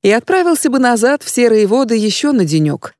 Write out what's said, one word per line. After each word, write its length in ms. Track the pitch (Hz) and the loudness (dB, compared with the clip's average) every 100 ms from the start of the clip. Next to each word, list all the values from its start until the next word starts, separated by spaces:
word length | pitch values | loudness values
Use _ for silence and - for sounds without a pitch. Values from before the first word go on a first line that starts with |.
и 80 | 196 | 2
отправился 600 | 220 - 370 349 320 311 | 0 0 0 0 0 0
бы 80 | 254 | 0
назад 440 | 247 233 233 285 | 0 2 0 -2
в 80 | - | -4
серые 360 | - 240 220 208 | 0 2 2 2
воды 300 | 233 254 226 | 0 0 -2
еще 360 | 214 202 294 | -2 -2 -2
на 120 | 262 | 0
денек. 500 | 170 156 151 143 - _ | 0 0 -2 -4 -12 _